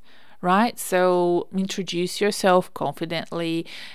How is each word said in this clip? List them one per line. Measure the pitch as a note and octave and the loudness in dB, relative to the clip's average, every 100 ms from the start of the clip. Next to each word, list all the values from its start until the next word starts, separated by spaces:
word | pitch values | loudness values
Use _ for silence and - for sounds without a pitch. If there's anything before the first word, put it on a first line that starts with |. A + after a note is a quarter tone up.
| - - - - | -16 -20 -20 -6
right? | F3+ F#3+ A#3+ - | 2 2 2 -2
So | - F#3 F#3 F3+ F3 F3 - | -2 2 4 4 4 2 -2
introduce | F#3+ F#3+ - F3 E3+ F3 - | -4 -4 -4 -4 -2 -4 0
yourself | G#3 - G3 F3+ F3+ | -2 2 4 4 4
confidently | - C#3+ D3 E3 E3 - E3+ E3 E3 E3 - - | -4 -6 -6 -6 -6 -6 -6 -4 -4 -6 -10 -16